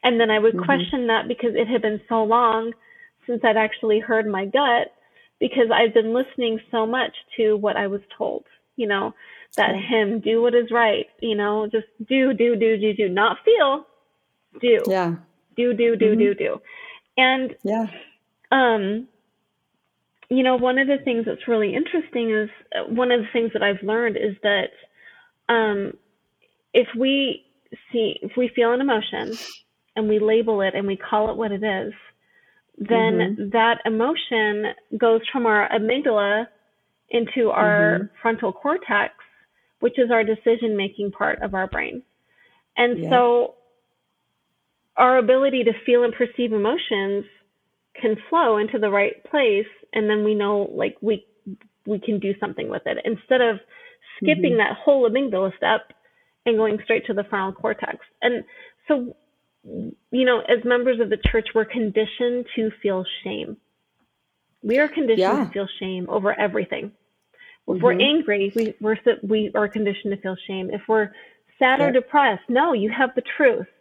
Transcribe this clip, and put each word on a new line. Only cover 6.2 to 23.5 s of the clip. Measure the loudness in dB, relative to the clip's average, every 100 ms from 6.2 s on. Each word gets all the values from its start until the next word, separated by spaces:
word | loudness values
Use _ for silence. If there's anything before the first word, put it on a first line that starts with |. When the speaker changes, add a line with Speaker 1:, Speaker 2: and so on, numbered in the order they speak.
| -4 -4 -4 -4 -4
Speaker 1:
so | -4 -2
much | -2 -4 -8 -16 -2
to | 0 2
what | 0 -2
I | -4
was | -6 -10 -8
told, | -6 -6 _ _ _ -6
you | -2
know, | -2 -4 -8 -20 -20 -10 -2
that | 0 0
Speaker 2:
Yeah. |
Speaker 1:
hymn, | -2 0 0 -2
"Do | 0 2
what | 2 2
is | 0
right," | 0 2 0 -6 _
you | -4 -2
know, | -2 -2 -2
just | -4 -6 _ -2
do, | 2 2
do, | 2 2 2
do, | 2 2
do, | 0
do, | 0 -2
not | 2 0 2
feel, | 2 4 4 0 -6 _ _ _ _ _ _ -4
do. | 2 4 4
Speaker 2:
Yeah. | 0 0 -4 -10 _ _ -2
Speaker 1:
Do, | -2
do, | 2 2 4
do, | 2
Speaker 2:
Mm-hmm. | 4
Speaker 1:
do, | 2 2
do. | -4 -6 -12 -20 -20 -20 _ 2
And, | 2 2 -4 -6
Speaker 2:
Yeah. | -4 -4 -4 -10 -20 _ _ _ _
Speaker 1:
um, | 2 4 2 0 -4 -8 _ _ _ _ _ _ _ _ _ _ _ -2
you | 0
know, | 2 2
one | 2 0
of | 0
the | 0
things | 0 -4 -4
that's | -6 -2
really | 0 0 -2
interesting | -2 -4 -4 -4 -2
is, | -2 -4 -10 _ -8
uh, | -4
one | -2 2
of | 0
the | 0
things | -2 -2